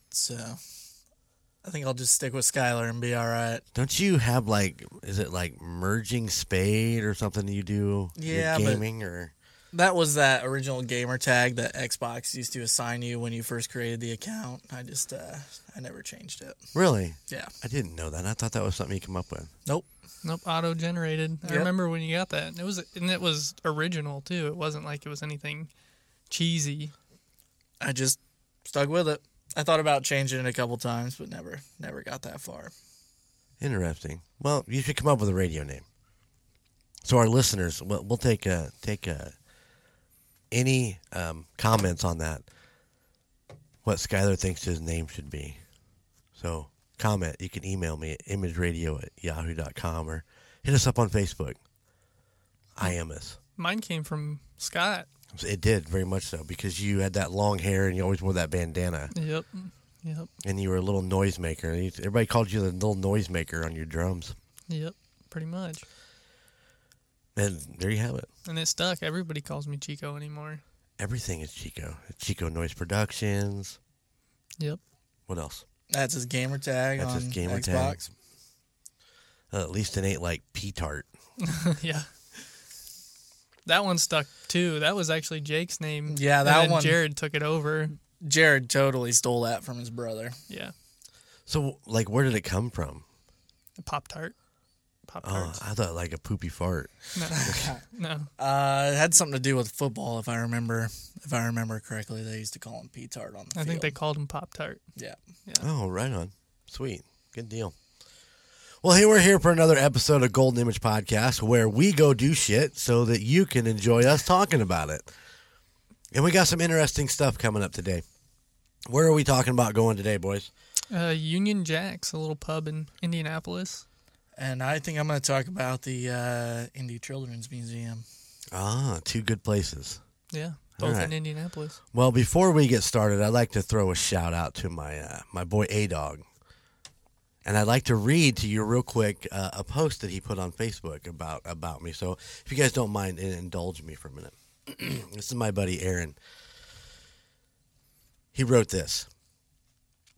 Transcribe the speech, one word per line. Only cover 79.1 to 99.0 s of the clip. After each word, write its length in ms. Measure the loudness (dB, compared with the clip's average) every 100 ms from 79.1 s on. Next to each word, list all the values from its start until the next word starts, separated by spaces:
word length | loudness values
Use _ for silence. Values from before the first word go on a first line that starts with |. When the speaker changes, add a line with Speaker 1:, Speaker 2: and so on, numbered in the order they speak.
| _ _ _ -8
Speaker 2:
Uh, 120 | -6
at 60 | -4
least 280 | -2 -2 0
it 80 | 0
ain't 160 | 0
like 220 | -2 -6 _
P-Tart. 520 | -10 -8 -6 -6 -6 -12 _ _ -6
Speaker 3:
<laughs> 440 | -4 0 0 0
Yeah. 220 | -2 -6 -6 -16 _ -20 -20 -20 -20 -20 -20 -20 -20 -20 -20 _ _ _ 2
That 160 | 4
one 140 | 4 2
stuck, 300 | 2 0 -2 -10 -2
too. 340 | 0 2 2
That 140 | 0 0
was 140 | 0
actually 320 | -2 -4 -6
Jake's 400 | -4 -2 -4 -6
name. 320 | -6 -6 -4 0
Speaker 1:
Yeah, 220 | 4 6
Speaker 3:
And 60 | 8
Speaker 1:
that 140 | 8
Speaker 3:
then 80 | 8
Speaker 1:
one. 140 | 6
Speaker 3:
Jared 340 | 6 4 2 -2
took 160 | -4
it 80 | -2
over. 480 | 0 -2 0 -2 -2 -6 _ -10 0
Speaker 1:
Jared 420 | 6 8 6 4
totally 420 | 4 4 4 2
stole 300 | 2 2 2
that 220 | 0 -2
from 160 | -6 -10
his 100 | -10
brother. 400 | -8 -8 -8 -10 -14 -14
Speaker 3:
Yeah. 220 | -12 -12 -14 _ _ -20 _ _ _ -4
Speaker 2:
So, 340 | -2 -2 -6 -2
like, 200 | 0 2
where 160 | 2
did 120 | 4 2
it 60 |
come 280 | 0 -2 -2
from? 360 | -4 -8 -8 -20 _ _ _ _ _ _ -16
Speaker 3:
A 20 |
Pop-Tart. 540 | -6 -6 -6 -12 -12 -14
Speaker 2:
Oh, 720 | _ _ _ _ _ _ _
Speaker 3:
Pop-Tarts. 560 | -12 -6 -6 -6 -8
Speaker 2:
I 100 | -6
thought, 220 | -2 -2 -2
like, 180 | -6
a 60 | -8
poopy 300 | -6 -6 -6
fart. 420 | -4 -2 -2 -6 _ -12 -8
Speaker 3:
No. 80 | -4
<laughs> 40 | -4 -2 -2 -4 -6 -12 -8
No. 200 | -6 -6 -8 -4
Speaker 1:
Uh, 540 | 0 2 4 2 2
it 40 |
had 180 | 4